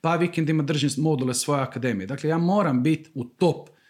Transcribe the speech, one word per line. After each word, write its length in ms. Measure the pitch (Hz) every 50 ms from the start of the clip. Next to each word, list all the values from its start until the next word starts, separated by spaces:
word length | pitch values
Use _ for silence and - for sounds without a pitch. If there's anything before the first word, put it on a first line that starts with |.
pa 140 | - 165 170
vikendima 480 | 165 175 175 175 170 160 147 160 156 147
držim 260 | 143 160 147 147 143 - -
module 360 | 151 160 156 127 131 123 123
svoje 280 | - - - 147 139
akademije. 460 | 131 127 - 127 120 127 110 95 95 98
Dakle, 220 | 139 135 - 151
ja 80 | 165 165
moram 460 | 170 175 196 208 196 160 131 123 123
bit 260 | 156 156 151 - - -
u 100 | 135 120
top 440 | - - - 185 170 143 - - - - _ _ _